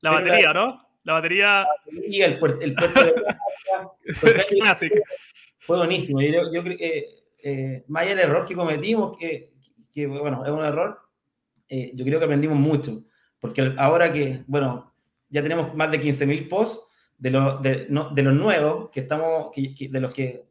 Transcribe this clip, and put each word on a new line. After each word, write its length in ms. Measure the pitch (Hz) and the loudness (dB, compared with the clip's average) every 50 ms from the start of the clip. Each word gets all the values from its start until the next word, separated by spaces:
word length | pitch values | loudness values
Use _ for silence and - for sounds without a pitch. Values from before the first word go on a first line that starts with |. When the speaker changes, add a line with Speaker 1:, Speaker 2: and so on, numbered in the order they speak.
Speaker 1:
La 100 | - 160 | 2 2
Speaker 2:
Pero 140 | 156 156 170 | 2 2 4
la 60 | 175 175 | 4 4
Speaker 1:
batería, 200 | 170 - 156 156 | 6 6 4 4
¿no? 360 | 175 208 254 254 - _ _ _ _ _ | 2 0 0 -2 -8 _ _ _ _ _
La 80 | 165 156 | -2 -2
batería. 340 | 160 160 165 175 196 202 | 0 0 0 0 2 4
Speaker 2:
La 200 | 208 202 196 196 180 151 147 _ 147 - | 4 4 4 2 0 -2 -4 _ -14 -14
batería, 320 | - - 214 202 196 190 | -12 -10 -6 0 2 2
el 140 | 170 135 - | 2 2 2
puer-, 180 | 165 151 135 - | 0 0 0 0
el 140 | - 151 135 | -4 -4 -2
puerto 300 | 143 170 170 - 269 254 | 0 0 4 6 6 6
de 100 | 165 160 | 6 4
Speaker 1:
<laughs> 1040 | - - - - - - - - - - - 190 190 190 - - _ _ - 160 - | 2 0 -2 -4 -4 -6 -8 -8 -8 -4 -4 -4 -4 -4 -8 -18 _ _ -12 -8 2
Speaker 2:
carga, 240 | - 226 233 - 196 202 | 6 6 6 6 4 2
Speaker 1:
Classic. 440 | 202 196 196 214 185 - - 160 - 427 - - - - - - _ _ - _ _ _ | 2 2 4 4 2 2 0 0 0 0 0 -2 -8 -18 -18 -20 _ _ -20 _ _ _
Speaker 2:
fue 180 | _ - 165 180 | _ -2 0 0
buenísimo. 420 | 175 165 185 175 135 131 139 135 | 2 0 0 -2 -2 -2 -2 0
Yo, 320 | 139 147 156 170 175 165 160 | 0 2 2 2 0 0 -4
yo 80 | 175 175 | -6 -6
creo 120 | 180 175 | -6 -8
que, 300 | - 170 165 160 151 143 - - _ _ _ _ _ | -6 -6 -4 -4 -6 -8 -10 -16 _ _ _ _ _
eh, 440 | _ 143 139 135 131 131 131 123 - | _ -8 -6 -6 -6 -6 -8 -10 -12
más 160 | _ 147 160 170 | _ -4 -4 -2
allá 140 | 190 202 | -2 2
del 80 | 190 180 | 2 2
error 200 | 151 147 175 190 | 2 2 0 0
que 120 | - 185 | -2 -6
cometimos, 600 | 170 175 165 156 147 170 202 226 226 202 180 - | -4 -2 -2 -2 -2 -2 -2 0 0 0 -2 -4
que, 360 | - 170 165 156 - - _ _ _ _ _ _ _ _ _ _ | -10 -8 -8 -8 -8 -10 _ _ _ _ _ _ _ _ _ _
que, 160 | 147 147 143 | -6 -6 -6
bueno, 360 | 135 143 147 147 135 127 131 | -4 -4 -4 -4 -4 -4 -4
es 60 | 143 | -6
un 140 | 147 156 156 | -4 -4 -2
error, 340 | 151 147 156 175 208 - - _ _ _ _ _ _ _ _ _ _ _ _ _ _ | -2 -2 -2 -2 -4 -6 -12 _ _ _ _ _ _ _ _ _ _ _ _ _ _
eh, 240 | - 131 131 - - | -8 -8 -8 -8 -10
yo 100 | 127 127 | -8 -4
creo 140 | 131 143 160 | -2 0 0
que 60 | 165 | 0
aprendimos 340 | 156 147 143 147 156 156 143 | 2 2 2 2 2 2 2
mucho, 460 | 139 151 156 139 139 127 110 110 - _ _ _ _ _ _ _ | 2 2 2 0 -2 -4 -10 -12 -14 _ _ _ _ _ _ _
porque 220 | - 117 110 - | -12 -8 -2 0
el, 180 | 131 131 135 135 | 0 0 0 2
ahora 340 | 143 135 165 170 175 170 147 | 2 4 4 4 4 2 2
que, 300 | 147 143 135 131 127 - - | 0 -2 -4 -4 -8 -8 -4
bueno, 440 | 135 147 139 131 123 120 - _ _ _ _ _ _ _ _ _ | -2 0 0 0 -4 -6 -10 _ _ _ _ _ _ _ _ _
ya 120 | 139 147 | -4 -2
tenemos 320 | 147 156 160 170 156 135 135 | -2 0 -2 -2 -2 -4 -2
más 120 | 151 156 156 156 | -2 -2 0 0
de 80 | 147 | 0
quince 260 | 139 147 135 131 143 | 0 0 0 0 0
mil 220 | 139 147 - - - | 0 0 -2 -4 -4
posts 360 | 180 190 220 226 - - - _ _ _ _ _ _ | -2 0 0 -2 -2 -12 -18 _ _ _ _ _ _
de 140 | _ 123 127 | _ -4 0
los, 320 | 127 135 135 135 135 135 135 | 2 2 2 2 0 0 0
de, 240 | 135 135 - - - | -2 -2 -2 -2 -2
no, 220 | 143 143 156 - | -2 -2 -2 -2
de 120 | 147 139 139 | 0 2 4
los 100 | 135 135 | 4 4
nuevos 560 | 143 180 214 196 165 147 151 160 - 220 - | 4 4 4 2 4 2 2 0 -2 -6 -8
que 100 | _ 135 | _ -10
estamos, 520 | 127 135 151 151 160 165 160 160 147 - - | -6 -4 -4 -2 -2 0 -2 -2 -4 -6 -6
que, 180 | - 135 135 135 | -6 -6 -6 -6
que, 160 | - 135 131 | -12 -12 -6
de 120 | 131 135 | -4 -4
los 120 | 131 127 127 | -4 -4 -4
que 340 | - 131 127 123 - - _ | -6 -6 -6 -6 -10 -18 _